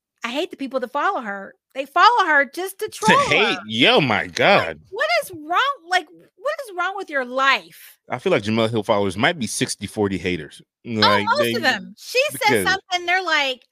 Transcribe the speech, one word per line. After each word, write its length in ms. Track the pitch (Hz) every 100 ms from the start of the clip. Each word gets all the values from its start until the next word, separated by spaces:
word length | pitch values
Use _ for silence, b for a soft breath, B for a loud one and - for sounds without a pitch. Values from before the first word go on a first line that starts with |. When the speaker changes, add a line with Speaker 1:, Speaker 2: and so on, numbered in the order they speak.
| _ _
Speaker 1:
I 80 | 233
hate 200 | 269 370
the 60 | -
people 220 | 269 262
that 100 | 247
follow 300 | 294 349 302
her. 340 | 220 196 196 _ _ 262
They 100 | 285
follow 400 | 349 403 480 359
her 180 | 294 277
just 280 | 330 381 -
to 100 | 415 - 427
Speaker 2:
To 80 |
Speaker 1:
troll 160 | 508 554
Speaker 2:
hate. 300 | 156 226 156
Speaker 1:
her. 20 | 107
Speaker 2:
Yo, 360 | 113 170 240
my 260 | 135 101 87 - 151 190
Speaker 1:
Like, 120 | 85
Speaker 2:
God. 140 | 78 _
Speaker 1:
what 200 | 392 605 622
is 80 | 523
wrong? 420 | 339 294 359 523 554 339
Like, 180 | 359 359
what 440 | 330 - _ 480 622 508
is 60 | 359
wrong 180 | 359 392
with 120 | 370
your 160 | 285 247
life? 760 | 254 269 240 170 - - _ _
Speaker 2:
I 100 | 123
feel 120 | 190
like 120 | 151
Jemele 260 | 104 110 113
Hill 140 | 117
followers 340 | 101 104 101 90
might 200 | 143 175
be 80 | 107
sixty 380 | - 127 - 101
forty 300 | - 101 92
haters. 440 | 90 87 71 - _ _ - 110
Speaker 1:
Oh, 180 | - -
Speaker 2:
Like, 160 | - 523
Speaker 1:
most 160 | 587
Speaker 2:
they, 20 | 466
Speaker 1:
of 60 |
them. 320 | 302 214 185 202
She 220 | - 494 587
says 280 | - 427 107
Speaker 2:
because 200 | 95 381 -
Speaker 1:
something, 140 | 359 349
they're 180 | 370
like, 420 | 359 311 277 254 _